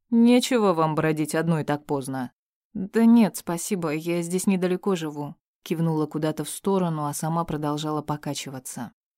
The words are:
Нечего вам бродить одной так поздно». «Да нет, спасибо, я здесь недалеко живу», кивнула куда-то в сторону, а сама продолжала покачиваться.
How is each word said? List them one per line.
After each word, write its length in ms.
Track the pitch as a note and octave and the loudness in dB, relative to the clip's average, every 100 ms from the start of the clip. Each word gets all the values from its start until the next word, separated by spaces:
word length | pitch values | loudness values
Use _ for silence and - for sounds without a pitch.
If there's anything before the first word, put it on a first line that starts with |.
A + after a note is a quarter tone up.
| _ | _
Нечего 640 | A#3 A#3 B3 B3 B3 G3+ | 4 6 6 4 4 4
вам 200 | E3 D#3 | 4 2
бродить 400 | D#3 D#3 D#3 D3 | 2 0 0 0
одной 300 | D#3+ E3 D#3+ | 0 0 0
так 220 | C#3+ D3 - | 0 -4 -2
поздно». 460 | C#3+ C3+ C3 B2 - _ _ _ | -4 -4 -6 -8 -12 _ _ _
«Да 320 | G#3 F#3+ A3 A3+ | -10 -4 4 6
нет, 320 | A#3 G3 - | 8 6 0
спасибо, 520 | - E3+ - F#3+ E3 | -6 -6 -4 -4 -2
я 260 | D#3 E3+ F3 | -2 -2 -2
здесь 260 | E3+ F3+ G3+ | -2 -2 0
недалеко 500 | F#3 F3+ F3+ G#3 F3+ | 0 0 -2 -2 -2
живу», 380 | D#3 D3 D3 - _ _ | -4 -8 -10 -12 _ _
кивнула 420 | - E3 E3 D#3 | -6 -2 0 0
куда-то 400 | D3+ D#3 D#3 D#3 | -2 -2 -4 -4
в 60 | D3+ | -8
сторону, 560 | - G3+ G3 F3 D#3 D3 | -6 -2 0 0 -2 -4
а 80 | |
сама 300 | C#3+ D#3+ E3 | -4 -4 -2
продолжала 580 | E3 D#3 D3+ D3+ D3+ D3+ | -4 -4 -4 -4 -4 -4
покачиваться. 920 | D3 D3 D3+ C#3+ - C3 - - A#2 - _ | -4 -6 -6 -8 -10 -14 -14 -12 -14 -16 _